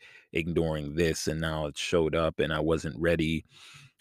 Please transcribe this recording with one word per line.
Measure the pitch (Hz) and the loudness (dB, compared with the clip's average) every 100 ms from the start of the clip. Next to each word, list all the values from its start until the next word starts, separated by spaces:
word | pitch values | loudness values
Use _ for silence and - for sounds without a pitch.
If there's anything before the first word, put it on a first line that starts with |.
| - - _ | -20 -20 _
ignoring | - 82 85 82 78 71 76 | -4 0 0 0 0 -4 0
this | 82 78 - | 0 0 -2
and | 78 | -2
now | 80 78 76 | -2 -2 -4
it | - | -4
showed | - 87 78 | 0 2 2
up | 78 80 80 | 2 0 0
and | 76 | -2
I | 78 | 0
wasn't | 78 80 80 69 | 0 0 -2 -2
ready." | 85 85 80 80 - - - - - _ | 0 2 2 0 -4 -20 -20 -20 -20 _